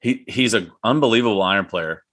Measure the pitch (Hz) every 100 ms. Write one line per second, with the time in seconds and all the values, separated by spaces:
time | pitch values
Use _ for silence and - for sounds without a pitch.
0 | 120 127 - - 123 107 87 - 110 143
1 | 135 117 120 101 92 98 92 90 82 80
2 | _